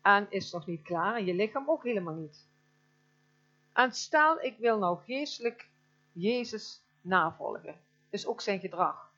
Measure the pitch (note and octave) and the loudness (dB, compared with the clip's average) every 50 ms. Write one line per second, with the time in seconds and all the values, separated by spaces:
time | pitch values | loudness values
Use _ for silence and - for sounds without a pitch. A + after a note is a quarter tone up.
0 | _ G3 G3+ G3+ G#3 G3 - G3 F#3+ - - F3 - F#3 E3+ D#3+ - - F3 E3 | _ 6 6 6 4 0 -4 -6 -4 -4 -8 -8 -6 -6 -8 -8 -6 -4 -2 0
1 | E3+ G3 A#3 A#3 G3 F3+ F3 F3+ G#3+ G#3+ - C#4 C4+ C#4+ D#4+ D4 - A#3+ A#3 G3 | 0 0 0 0 -2 -2 0 0 0 0 -2 -4 0 0 -2 0 0 -2 -2 -2
2 | F3 E3 D#3 E3 D#3 D3+ - - _ _ _ _ _ _ _ _ _ _ _ _ | -2 -4 -6 -8 -10 -12 -14 -20 _ _ _ _ _ _ _ _ _ _ _ _
3 | _ _ _ _ _ _ _ _ _ _ _ _ _ _ _ - B3 B3+ - - | _ _ _ _ _ _ _ _ _ _ _ _ _ _ _ 4 4 4 2 -6
4 | - - - D4+ D4+ D#4 D#4+ - - C4 A3+ - A3+ A#3 A3+ G#3+ G3 F3 F3 F3 | -6 2 4 6 6 6 4 2 -2 -6 -6 0 2 2 2 4 2 0 0 -2
5 | - - B3+ C4+ D4 C#4 - - A#3 A#3 A#3 - - _ _ _ _ _ _ _ | -6 -6 -6 -6 -4 -6 -8 -4 -4 -4 -6 -6 -20 _ _ _ _ _ _ _
6 | _ _ _ F3 F3 G#3+ B3 B3 A#3+ A3+ A3 G#3+ - - - - _ _ _ _ | _ _ _ -2 0 2 2 0 -2 -4 -8 -10 -10 -12 -16 -18 _ _ _ _
7 | _ F3+ F#3+ F3+ D#3+ E3 D#3 - - G#1+ - - - - - - _ _ _ _ | _ 2 2 4 4 2 -2 -6 -8 -8 -8 -8 -12 -14 -18 -18 _ _ _ _
8 | _ _ - G#3 - - A3+ - - A3 G3 F#3+ F#3 F3+ E3 E3+ F3+ D3+ C#3+ - | _ _ -8 -6 -4 -4 -4 -4 -2 -2 -2 -2 -4 -8 0 0 0 0 0 -4
9 | - - _ | -14 -20 _